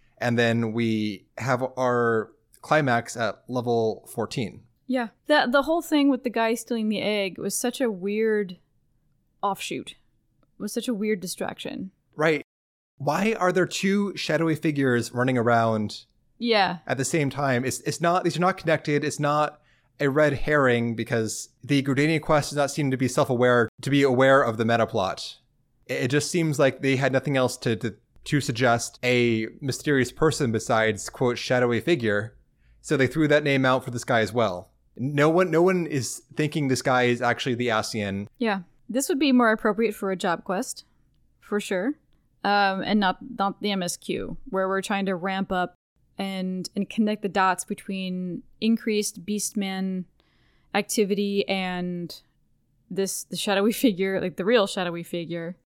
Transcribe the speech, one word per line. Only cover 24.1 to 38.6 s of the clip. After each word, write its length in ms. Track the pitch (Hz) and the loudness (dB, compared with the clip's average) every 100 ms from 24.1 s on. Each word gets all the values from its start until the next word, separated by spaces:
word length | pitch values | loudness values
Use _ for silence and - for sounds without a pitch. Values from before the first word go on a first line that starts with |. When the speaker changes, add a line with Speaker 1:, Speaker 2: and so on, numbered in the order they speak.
| 123 135 135 | 6 6 6
Speaker 1:
of 140 | 120 110 | 4 0
the 80 | |
meta 220 | 113 117 110 | 2 2 2
plot. 500 | 110 92 - - - _ _ _ _ - | 0 -2 -4 -10 -14 _ _ _ _ -8
It, 180 | 135 | -4
it 40 | 131 | 0
just 220 | 143 143 | 0 0
seems 280 | 180 165 147 | 0 0 2
like 240 | 139 131 | 2 2
they 140 | 135 135 | 0 2
had 160 | 139 | 2
nothing 240 | 135 147 135 | 0 0 0
else 200 | 127 - | 0 0
to, 180 | 123 107 | -2 -2
to, 180 | 117 - _ - | -4 -8 _ -20
to 160 | - 147 | -2 -2
suggest 580 | - 117 127 117 - - | 0 0 2 2 0 -4
a 440 | 123 123 120 113 110 - | 0 4 4 2 -2 -6
mysterious 500 | 139 - - 139 120 | -6 -4 0 2 2
person 400 | - 156 - 135 | 2 0 2 0
besides, 560 | 110 - 113 110 101 - | -2 0 2 2 0 -8
quote, 300 | - 127 117 | -2 -2 -2
shadowy 420 | - 127 123 117 | 0 2 2 0
figure. 560 | - 170 113 101 113 - _ _ _ _ | 0 0 2 0 -2 -12 _ _ _ _
So 140 | - 143 | -4 0
they 80 | 127 | 2
threw 220 | 156 151 | 2 4
that 160 | 151 | 4
name 200 | 147 135 | 4 2
out 200 | 131 127 | 4 2
for 60 | 120 | -2
this 140 | 120 | -8
guy 160 | - 117 | 0 2
as 120 | 107 | 2
well. 400 | 117 107 90 - _ _ - | 2 0 -2 -10 _ _ -8
No 340 | 131 147 151 | -4 2 4
one, 200 | 165 185 | 4 2
no 120 | 156 | 4
one 240 | 175 185 160 | 4 2 0
is 360 | 147 113 - - - | -4 -4 -10 -12 -4
thinking 320 | 151 160 139 | -2 0 0
this 140 | 127 | 0
guy 220 | - 127 | 2 2
is 180 | 123 120 | 2 2
actually 320 | 120 120 139 | 0 0 -2
the 140 | 117 123 | -2 0
Ascian. 580 | 110 107 113 101 98 104 _ | 0 -2 -4 -4 -4 -8 _
Speaker 2:
Yeah. 240 | 226 196 | -2 -2